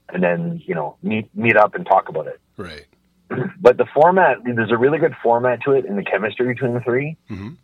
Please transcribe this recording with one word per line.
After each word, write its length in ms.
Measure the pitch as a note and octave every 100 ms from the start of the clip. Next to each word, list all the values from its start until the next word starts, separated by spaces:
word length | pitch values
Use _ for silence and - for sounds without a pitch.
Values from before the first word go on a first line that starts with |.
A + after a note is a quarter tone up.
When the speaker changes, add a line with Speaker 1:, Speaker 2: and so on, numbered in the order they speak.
| -
Speaker 1:
and 140 | -
then, 400 | F2 F2 E3+ E3+ -
you 80 |
know, 220 | F2 - -
meet, 260 | G2 A2 - G3
meet 200 | A#2 G#2+
up 180 | G#2
and 100 | F#2 E2+
talk 220 | F#2+ -
about 180 | E2 C#2+
it. 140 | - _ -
Speaker 2:
Right. 300 | F2+ - - _ _ _ -
Speaker 1:
<clears throat> 60 | - F3+ -
But 160 | B2 B2
the 80 | A#2+
format, 460 | C#3+ E3 F#3 D#3+ A#2+
there's 260 | B2 A#2 G#2+
a 80 | A#2
really 200 | C3+ D#3
good 160 | D#3+ -
format 380 | A#2 A#2 B2+ A#2+
to 80 | C#3+
it, 120 | C3+
and 140 | - G2+
the 40 |
chemistry 440 | F2+ G2 G#2+ - B2+
between 260 | A#2 B2+
the 80 | A#2+
three, 380 | A#2 B2 D3+ D#3+ -
Speaker 2:
Mm-hmm. 200 | F#2+ G#2 E3+